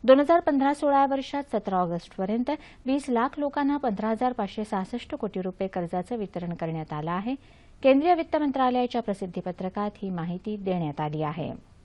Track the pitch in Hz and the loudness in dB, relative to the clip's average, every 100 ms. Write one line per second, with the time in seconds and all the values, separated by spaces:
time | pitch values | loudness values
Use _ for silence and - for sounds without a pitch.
0 | 226 269 285 339 339 277 277 285 294 277 | 8 8 8 4 6 2 2 2 4 4
1 | 277 269 262 285 277 220 208 185 180 170 | 4 0 -4 -6 -4 -4 0 0 0 -2
2 | - - 190 226 247 294 - - 247 277 | -8 -6 -2 -2 -2 -4 -8 -10 -2 -2
3 | 277 233 254 302 285 285 277 285 269 196 | 0 0 0 -2 -4 0 0 0 0 -2
4 | 214 220 254 247 196 - 214 196 190 240 | -2 0 -2 -2 -6 -4 -4 -4 -4 -8
5 | - 294 208 196 180 180 190 190 170 180 | -8 -6 -6 -4 -6 -4 -4 -4 -4 -4
6 | 180 240 196 180 175 170 165 160 156 151 | -4 -6 -6 -6 -6 -6 -4 -6 -6 -6
7 | 160 180 214 269 - - - - 269 269 | -4 -4 -4 -6 -10 -20 -20 2 6 6
8 | 330 339 330 311 294 269 254 247 247 240 | 6 2 2 0 0 2 2 2 0 -2
9 | 220 196 190 180 180 175 185 208 208 208 | -4 -4 -6 -6 -6 -6 -6 -4 -6 -6
10 | 196 180 165 175 - 208 190 180 156 143 | -6 -4 -4 -6 -6 -6 -2 -2 -2 -2
11 | 151 151 151 151 135 123 - - | -4 -2 -4 -4 -8 -8 -16 -20